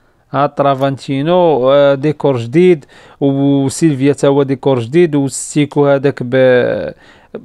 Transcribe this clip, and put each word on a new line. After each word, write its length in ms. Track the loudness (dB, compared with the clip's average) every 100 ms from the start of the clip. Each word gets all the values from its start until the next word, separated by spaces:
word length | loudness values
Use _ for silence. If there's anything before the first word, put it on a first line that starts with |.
| _ _ _
ها 140 | -4 -2
ترافانتينو، 1200 | -2 -2 0 -2 -4 -6 -4 0 0 2 2 2
آه، 220 | 4 2
ديكور 440 | 2 -2 -2 -2 -2
جديد، 460 | -2 2 4 2 -4 -20 -18 -4
وسيلفيا 920 | -2 0 0 0 -2 0 0 0 0
تا 160 | 2 0
هو 140 | 2
ديكور 380 | 0 -2 -2 -2
جديد، 340 | 0 0 2
والستيكو 720 | 0 -2 -6 -6 -2 -2 0 2
هذاك 360 | 2 0 -4
ب-، 720 | -2 2 2 2 0 -4 -8 -12 -20 -20 _ -20